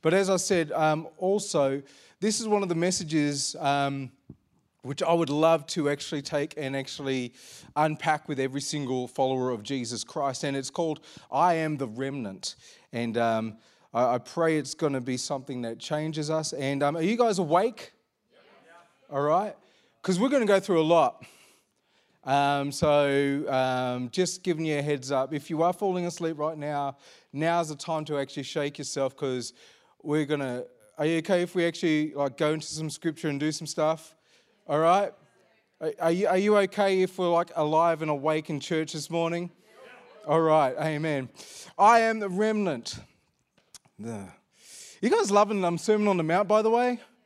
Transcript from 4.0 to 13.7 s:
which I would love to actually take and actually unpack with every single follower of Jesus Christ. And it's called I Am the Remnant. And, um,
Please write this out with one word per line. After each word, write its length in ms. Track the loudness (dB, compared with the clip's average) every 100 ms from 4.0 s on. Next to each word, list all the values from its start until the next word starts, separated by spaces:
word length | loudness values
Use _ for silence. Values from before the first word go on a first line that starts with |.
| -10 _ _ -20 _ _ _ _
which 180 | -12 -4
I 120 | 2
would 180 | 2 2
love 340 | 2 4 4 0
to 200 | -2 -2
actually 340 | -2 -4 -8
take 320 | -4 -4 -4 -6
and 200 | -6 -6
actually 560 | -8 -8 -4 -4 -4 -10 -20 -20 -10 0
unpack 520 | 0 0 -2 -2 -2
with 120 | -4
every 200 | -2 -4
single 460 | -6 -6 -4 -4 -4
follower 440 | -2 0 2 -2
of 120 | -4
Jesus 400 | -4 -6 -6 -8
Christ. 400 | -8 -4 -4 -2
And 140 | -4 -4
it's 140 | -6
called 300 | -4 -4 -4 -10 -20 -6
I 240 | 2 4
Am 220 | 4 0 -2
the 100 | -6
Remnant. 720 | -6 -6 -6 -8 -8 -12 -14 -20 -20 _
And, 240 | -6 -4 0
um, 400 | 2 0 -2 -10 _